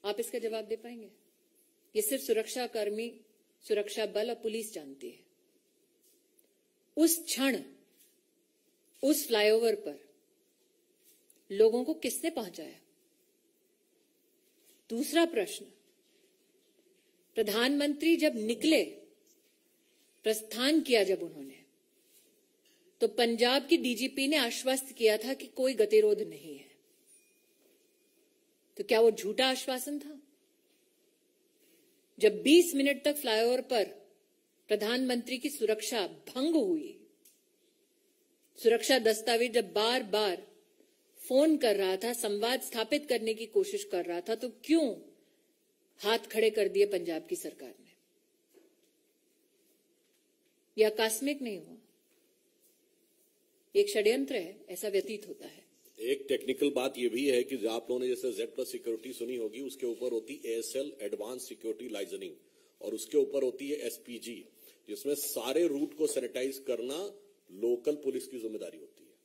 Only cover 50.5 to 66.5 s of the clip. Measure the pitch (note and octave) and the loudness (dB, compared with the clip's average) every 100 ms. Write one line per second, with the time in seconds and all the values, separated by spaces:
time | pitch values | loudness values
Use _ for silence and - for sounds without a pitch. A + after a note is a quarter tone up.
50.5 | _ _ - G#3+ G#3+ A3 A3 C4+ C#4+ B3 | _ _ 2 2 4 0 0 -4 -4 -6
51.5 | F#3+ D#3 - _ _ _ _ _ _ _ | -10 -14 -20 _ _ _ _ _ _ _
52.5 | _ _ _ _ _ _ _ _ _ _ | _ _ _ _ _ _ _ _ _ _
53.5 | _ _ G3+ G3+ A3 G#3 B3+ C4+ B3 E3+ | _ _ 2 2 4 2 2 0 -4 -6
54.5 | G3 - F#3 G#3+ G3 F#3 G#3+ - - - | -12 -16 -8 -2 -2 -2 -8 -10 -16 -16
55.5 | - _ _ _ - A2+ C3+ - B2+ - | -20 _ _ _ -10 -4 -4 0 -2 -2
56.5 | C3 C#3+ B2+ C3 C3 A#2+ A2+ C#3+ B2 B2 | 0 0 0 -2 -2 -2 0 2 2 0
57.5 | C3 G#2+ A2+ - B2 B2+ B2 C3 G2+ A2+ | -4 -4 -4 -4 -4 -2 -2 -4 -4 -8
58.5 | - B2+ A#2 A#2+ A2+ C3 B2 A#2 B2+ A2 | -6 -8 -8 -6 -6 -8 -10 -8 -6 -6
59.5 | A2+ C3+ - B2 A2+ B2+ A#2 - D3 A2+ | -8 -12 -6 -6 -4 -4 -4 -6 -12 -6
60.5 | A#2 A2+ C3+ C#3+ - G#2 G#2 G#2 B2+ - | -6 -4 -6 -6 -8 -8 -8 -8 -10 -12
61.5 | A2 A2+ G#2+ B2+ G2+ F#2 F#2+ F#2 - _ | -10 -8 -8 -8 -8 -8 -8 -12 -14 _
62.5 | _ _ _ G#2 A2 - D3 C3 C#3 C3 | _ _ _ -8 -8 0 2 2 0 -2
63.5 | A#2+ C#3 D3 A#2+ - - A#2 A2+ A2+ - | -4 -6 -6 -6 -10 -14 -14 -12 -14 -16
64.5 | _ - _ - G#2 C#3 C#3+ - - A#2 | _ -20 _ -14 -8 -4 -4 -4 -6 -2
65.5 | D3 E3+ C#3 D3 - D3+ C#3 B2 B2+ C3+ | 2 2 0 -4 0 0 0 -4 -4 -4